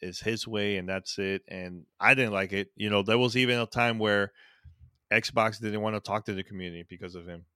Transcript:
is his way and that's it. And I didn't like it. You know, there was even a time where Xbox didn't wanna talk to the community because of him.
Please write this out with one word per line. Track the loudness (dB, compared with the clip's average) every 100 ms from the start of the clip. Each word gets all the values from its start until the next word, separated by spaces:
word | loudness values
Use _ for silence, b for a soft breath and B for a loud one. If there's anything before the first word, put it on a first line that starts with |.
is | -12 -6
his | -4 -4 -4
way | -2 0 -2
and | -2
that's | -6 -6 -4
it. | -2 -4 -6
And | -12 -10 -12 -18 _
I | 4
didn't | 4 2
like | 0 0
it. | -2 -4 -4
You | 2
know, | 2
there | 4 4
was | 4 4
even | 2 2
a | 0
time | 2 2 4
where | 4 4 2 b b b b b -20 _ _
Xbox | 0 2 2 2 0
didn't | -4 -2
wanna | -2 -4
talk | -4 -4 -4
to |
the | -6
community | -8 -10 -10 -10 -14
because | -14 -14
of | -12 -14
him. | -16 -18